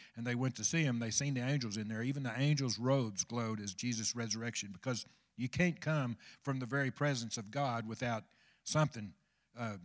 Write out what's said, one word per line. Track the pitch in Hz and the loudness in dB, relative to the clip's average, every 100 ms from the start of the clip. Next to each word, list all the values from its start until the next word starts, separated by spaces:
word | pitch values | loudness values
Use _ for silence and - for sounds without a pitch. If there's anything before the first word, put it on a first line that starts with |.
| - - | -16 -6
and | 120 | -2
they | 120 | 0
went | 131 117 | 0 0
to | 104 | 0
see | 165 | 2
him. | 151 117 | 2 2
They | 117 | 2
seen | - 143 131 | 2 2 0
the | 123 | 2
angels | 143 117 104 | 0 0 -4
in | 107 | -4
there. | 110 | -2
Even | 123 139 | -2 -2
the | 127 113 | -2 2
angels' | 143 151 131 107 | 4 4 2 0
robes | 123 139 113 101 | 4 4 2 -2
glowed | - 117 113 110 | -2 0 0 0
as | 101 | -4
Jesus' | 92 123 113 107 | -4 -2 0 0
resurrection, | 120 117 113 117 - 101 | -2 -2 -2 -2 -4 -6
because | 92 131 117 - - _ - | -4 -2 -2 -4 -16 _ -6
you | 131 | -2
can't | - 180 - | 2 2 2
come | 156 156 123 113 - - | 0 0 0 -4 -10 -8
from | - 131 | -4 -2
the | 123 | 0
very | 139 135 | 0 0
presence | - 147 131 117 120 | 2 2 2 -2 -6
of | 101 | -4
God | 139 139 117 110 | -2 0 0 -2
without | 113 123 113 - _ _ _ - | -2 -2 -2 -6 _ _ _ 0
something, | 151 151 113 101 - _ _ _ 120 | 4 4 0 -10 -12 _ _ _ -6
uh, | 117 98 | -6 -4